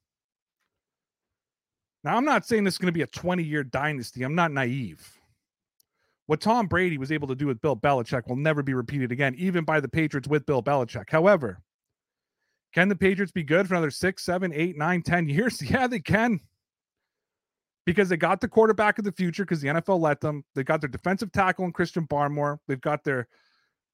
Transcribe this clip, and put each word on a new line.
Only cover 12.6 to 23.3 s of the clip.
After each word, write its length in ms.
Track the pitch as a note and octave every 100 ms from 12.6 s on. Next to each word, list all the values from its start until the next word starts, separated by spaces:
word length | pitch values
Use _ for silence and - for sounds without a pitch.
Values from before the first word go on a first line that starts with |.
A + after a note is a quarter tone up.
| _
can 160 | D#3+ F#3+
the 80 | F#3+
Patriots 360 | G3 G3 G3
be 100 | F#3
good 260 | C#3+ E3+ F#3+
for 60 |
another 160 | F3+ D#3
six, 340 | - F#3 F#3
seven, 280 | - F3+ F#3
eight, 220 | D3 F3 D#3+
nine, 260 | D#3 F3+
ten 260 | D#3+ F3 D#3
years? 320 | C#3+ A#3+ -
<laughs> 80 | C3+
Yeah, 160 | B3+ B3+
they 140 | A#3+
can. 400 | - G3 A#3 F#3+ _ _ _ _ _ _ _ _ _ _ _ _ _ _ -
Because 220 | E3+ F#3+
they 80 | E3+
got 240 | E3+ G3
the 80 | A3
quarterback 500 | A3 A3 G3+ G#3 G#3
of 60 |
the 80 | G3+
future 340 | - F3 E3 F#3
'cause 140 | E3
the 80 | C#3
N 80 | D#3+
F 120 | F3+
L 120 | F#3
let 200 | D#3 C#3+
them. 240 | D#3 D3 -
They 100 | C3+
got 160 | C3 D#3
their 80 | C#3+
defensive 440 | B2 F3 G3 G#3
tackle 320 | G3+ F#3 F#3
in 80 | F3+
Christian 340 | - E3+ F3+ D#3
Barmore. 520 | C#3+ D3 D3 D3 D3 -
They've 140 | C3+
got 240 | D#3 D3
their 240 | D3+ C3 A#2